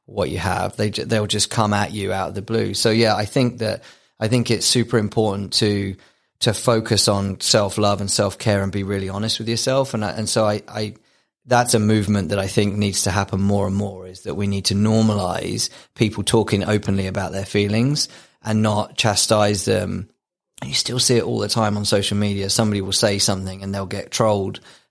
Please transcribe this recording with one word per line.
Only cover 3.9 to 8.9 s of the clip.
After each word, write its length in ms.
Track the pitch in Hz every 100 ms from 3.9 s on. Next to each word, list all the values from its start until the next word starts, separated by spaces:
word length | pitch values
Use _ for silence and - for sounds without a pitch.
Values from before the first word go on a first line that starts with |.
| - _ -
I 80 | 110
think 220 | 127 120
it's 160 | 113 -
super 320 | 123 117 120
important 540 | 104 - 107 98 101
to, 420 | - 107 101 98 95 _ _ _ -
to 120 | -
focus 560 | 104 - 113 110 104 -
on 320 | 101 98 95
self-love 600 | - 110 101 101 104 101
and 100 | 101
self-care 520 | - 101 - 117 101
and 80 | 98
be 100 | 101
really 260 | 98